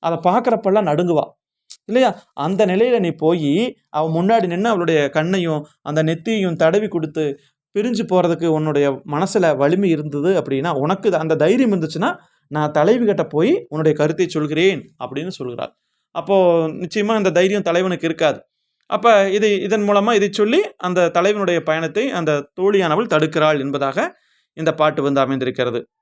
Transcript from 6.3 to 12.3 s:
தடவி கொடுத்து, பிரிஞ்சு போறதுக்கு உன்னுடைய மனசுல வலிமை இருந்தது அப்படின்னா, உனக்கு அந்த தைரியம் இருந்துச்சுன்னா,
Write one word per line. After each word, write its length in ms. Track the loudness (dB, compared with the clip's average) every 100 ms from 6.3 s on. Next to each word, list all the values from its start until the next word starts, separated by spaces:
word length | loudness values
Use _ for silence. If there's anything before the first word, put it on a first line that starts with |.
| -2 -2 2
தடவி 320 | 2 2 -2
கொடுத்து, 500 | -4 -6 -4 -4 -6 _ _ _ -4
பிரிஞ்சு 260 | -2 -2 0
போறதுக்கு 400 | 2 2 0 0
உன்னுடைய 540 | 0 0 2 2 0 -4
மனசுல 500 | -4 0 2 2 4
வலிமை 340 | 2 2 2
இருந்தது 500 | 0 -2 -4 0 0
அப்படின்னா, 340 | 0 -2 -2
உனக்கு 440 | -2 -2 0 0 0
அந்த 180 | 0 0
தைரியம் 360 | 2 2 0
இருந்துச்சுன்னா, 460 | 0 -2 -4 -4 -4 _